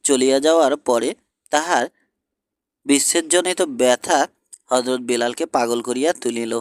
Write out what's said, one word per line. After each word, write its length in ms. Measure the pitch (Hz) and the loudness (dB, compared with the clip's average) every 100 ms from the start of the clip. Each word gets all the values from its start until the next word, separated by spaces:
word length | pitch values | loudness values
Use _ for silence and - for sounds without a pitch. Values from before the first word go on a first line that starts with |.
চলিয়া 380 | - 135 131 135 | 0 0 2 2
যাওয়ার 360 | 151 165 143 147 | 4 4 2 0
পরে 380 | - 120 123 - _ _ _ | 0 0 -2 -6 _ _ _
তাহার 360 | 147 165 151 120 _ _ _ _ _ _ _ _ _ | -2 0 -2 -2 _ _ _ _ _ _ _ _ _
বিচ্ছেদজনিত 760 | 135 143 - 175 160 175 180 175 | 0 0 2 -2 0 0 0 -2
ব্যথা 680 | 170 123 127 123 - 151 156 _ _ - _ | -4 0 2 2 0 0 0 _ _ -20 _
হযরত 340 | 127 123 127 | -2 0 -4
বেলালকে 460 | 120 120 120 120 165 | -2 -2 -2 -4 -2
পাগল 340 | 139 117 120 | 0 0 -2
করিয়া 300 | 120 123 151 | -4 -2 -2
তুলিল। 400 | 180 120 117 117 117 | -2 -4 -6 -6 -6